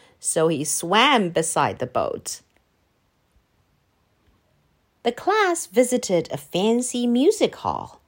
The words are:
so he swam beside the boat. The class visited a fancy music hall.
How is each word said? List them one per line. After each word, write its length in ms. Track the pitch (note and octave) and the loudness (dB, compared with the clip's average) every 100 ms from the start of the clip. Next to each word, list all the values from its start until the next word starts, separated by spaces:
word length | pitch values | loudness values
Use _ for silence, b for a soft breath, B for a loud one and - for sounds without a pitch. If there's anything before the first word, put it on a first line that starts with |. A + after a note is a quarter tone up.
| b b | b b
so 300 | - E3 D#3+ | -4 0 0
he 140 | D3 | 0
swam 680 | D3+ - E3+ G#3 C4+ B3+ F3+ | -4 -4 0 2 4 4 2
beside 480 | E3+ E3 D#3+ B2+ F#2+ | -2 -2 0 0 -2
the 80 | A#2+ | -6
boat. 540 | A#2 D2 - - - _ _ _ _ _ _ _ _ _ _ _ _ _ _ _ _ _ _ _ _ _ _ _ _ _ _ | -4 -4 -6 -10 -14 _ _ _ _ _ _ _ _ _ _ _ _ _ _ _ _ _ _ _ _ _ _ _ _ _ _
The 100 | A#3+ | -4
class 540 | A#3 - G#4+ F#4+ E4+ - | -2 0 2 2 0 0
visited 640 | G3+ B3 B3 - F3 E3 | 2 2 0 0 0 0
a 60 | C#3+ | -8
fancy 720 | - F3 G#3+ A#3 B3 B3 A#3+ | -6 -2 0 0 -2 -2 0
music 480 | A#3+ D#4 G#4+ - - | 4 2 2 0 -2
hall. 440 | - G#1 - - | -4 -4 -8 -18